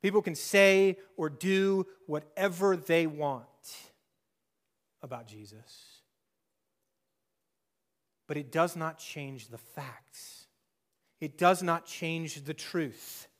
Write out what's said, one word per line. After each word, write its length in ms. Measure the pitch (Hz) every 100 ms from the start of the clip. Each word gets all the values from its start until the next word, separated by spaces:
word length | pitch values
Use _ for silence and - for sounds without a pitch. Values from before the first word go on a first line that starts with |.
People 220 | 196 202
can 140 | 190 156
say 600 | - 202 196 190 196 190 - -
or 120 | 156
do 580 | 143 185 190 196 196 185 - -
whatever 720 | 151 147 - 196 175 196 185
they 320 | 143 165 165
want 360 | 147 147 131 117 _ - - - _ _ _ _ _ _ _ _ _ _ _
about 240 | 131 123 117
Jesus, 760 | 104 104 110 110 - - - _ _ _ _ _ _ _ _ _ _ _ _ _ _ _ _ _ _ _ _ _ _ _
but 80 | 147
it 160 | 135
does 240 | 160 175 170
not 220 | 160 160
change 500 | - - 139 131 110
the 100 | 117
facts. 880 | - - 135 113 _ - - - - _ _ _ _ _ _ _
It 160 | 156 -
does 260 | 175 185
not 220 | 180 170
change 600 | 165 - 165 165 160 -
the 100 | 139
truth 720 | 151 - 180 151 - - - -